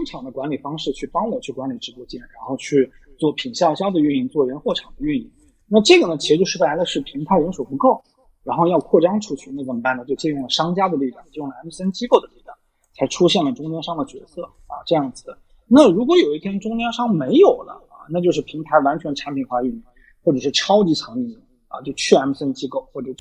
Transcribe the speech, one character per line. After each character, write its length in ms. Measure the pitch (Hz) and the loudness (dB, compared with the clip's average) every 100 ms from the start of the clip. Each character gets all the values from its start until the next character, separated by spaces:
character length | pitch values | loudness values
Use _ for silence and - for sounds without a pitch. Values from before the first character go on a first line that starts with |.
场 200 | 339 147 | -8 -10
的 80 | 131 | -12
管 180 | 131 147 | -8 -6
理 60 | 135 | -6
方 180 | 143 156 | -6 -6
式 140 | 151 | -6
去 160 | - 139 | -6 -6
帮 240 | 170 220 | -4 -4
我 100 | 135 | -6
去 120 | - | -8
管 200 | 131 131 | -10 -8
理 60 | 120 | -8
直 140 | - | -12
播 120 | 123 120 | -16 -18
间， 140 | - - | -18 -18
然 80 | - | -16
后 120 | 127 135 | -10 -10
去 340 | - 143 127 _ _ - | 0 2 2 _ _ -4
做 140 | 156 | -2
品 200 | - 127 | -2 -8
销 180 | 117 170 | 0 0
销 160 | 151 196 | 2 0
的 120 | 175 | 2
运 180 | 147 135 | 2 0
营， 100 | 127 | -2
做 160 | 156 | 0
人 140 | 127 135 | -2 -2
货 160 | - | -4
场 180 | - - - | -6 -8 -8
的 60 | 147 | -4
运 160 | 139 | -4
营。 80 | - _ _ _ - | -6 _ _ _ 0
那 120 | 208 | 4
这 200 | 214 349 | 6 6
个 60 | 196 | 4
呢， 100 | 151 | -2
其 120 | - | 2
实 100 | 156 | 2
就 60 | |
说 200 | 190 170 | 2 2
白 120 | 160 160 | 0 2
了 100 | 175 | -2
是 140 | 156 | -4
平 240 | - 139 | -6 -8
台 120 | 151 190 | 0 2
人 120 | 165 | 2
手 120 | 170 | -4
不 120 | 123 139 | -8 2
够， 240 | 262 214 - _ _ _ | 2 2 -4 _ _ _
然 120 | 127 135 | -6 0
后 120 | 170 | 2
要 100 | 165 | 2
扩 220 | - 175 | 2 4
张 200 | 170 208 | 4 2
出 140 | - | -4
去， 160 | 139 135 | -10 -10
那 140 | 139 | -10
怎 100 | 131 | -8
么 80 | 120 | -4
办 140 | 127 127 | -2 -2
呢？ 80 | |
就 100 | 127 | -4
借 160 | 131 160 | -4 -4
用 100 | 143 | -4
了 80 | 123 | -4
商 240 | - 165 | -2 -2
家 160 | 180 185 | 0 0
的 80 | 147 | 0
力 140 | 131 | -4
量， 100 | - - | -6 -16
借 60 | 151 | -12
用 100 | 139 | -12
了 60 | - | -12
M 60 | 165 | -16
C 120 | - | -6
N 80 | 190 | -6
机 160 | - 240 | -4 0
构 140 | 254 | 0
的 80 | - | 0
力 60 | _ | _
量， 120 | - - _ _ _ | -20 -20 _ _ _
才 100 | - 135 | -6 -4
出 200 | - 175 | 2 2
现 160 | 202 | 2
了 60 | 143 | -2
中 180 | 123 156 | -4 -8
间 100 | 160 | -8
商 140 | 165 160 | -8 -8
的 80 | |
角 200 | 143 - - | -8 -12 -18
色 160 | - - _ - | -16 -16 _ -18
啊， 100 | 143 - | -16 -2
这 80 | |
样 160 | 165 135 | -2 -2
子 140 | - | -8
的。 120 | - - _ _ - | -18 -20 _ _ 6
那 240 | 254 254 | 8 8
如 160 | 170 254 | 6 4
果 100 | 359 | 4
有 140 | 147 151 | 4 0
一 20 | |
天 220 | 196 196 | -6 -6
中 180 | 220 226 | -6 -4
间 140 | 233 | -4
商 200 | 226 240 | -2 0
没 220 | 165 131 262 | 0 4 6
有 100 | 392 - | 6 4
了 80 | - - _ | -4 -18 _
啊， 160 | - - | -20 -8
那 120 | 175 | 0
就 100 | 175 | 0
是 100 | 156 | 0
平 200 | - 151 | -4 -10
台 160 | 156 151 | 0 2
完 120 | 139 147 | 2 -2
全 120 | 156 139 | -6 -8
产 180 | 156 | -8
品 100 | 139 127 | -8 -4
化 120 | 123 | -4
运 80 | 127 | -4
营， 100 | 113 - _ _ _ | -6 -14 _ _ _
或 100 | - | 0
者 60 | 131 | 0
是 140 | 135 | 0
超 320 | - - 208 | -2 2 4
级 100 | 180 | 4
强 260 | 147 - 123 | 0 -4 -8
运 80 | 120 | -8
营 80 | 110 _ _ _ | -10 _ _ _
啊， 140 | - | -14
就 120 | 143 | -10
去 200 | - - | -8 2
M 180 | 170 135 | 4 4
C 120 | 135 | -2
N 80 | 139 | -4
机 140 | 127 127 | -6 -6
构 200 | 135 - | -8 -10
或 100 | 139 | -10
者 100 | 127 - | -12 -8